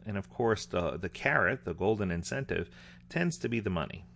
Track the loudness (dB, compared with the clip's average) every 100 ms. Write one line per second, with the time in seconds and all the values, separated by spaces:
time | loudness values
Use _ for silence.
0 | -6 -6 -6 0 2 2 2 0 0 -2
1 | -6 -4 2 4 4 2 -4 0 2 2
2 | 2 -2 -2 -4 -2 -2 -2 -8 -20 -20
3 | -8 -2 0 0 -2 0 0 0 -2 -6
4 | -14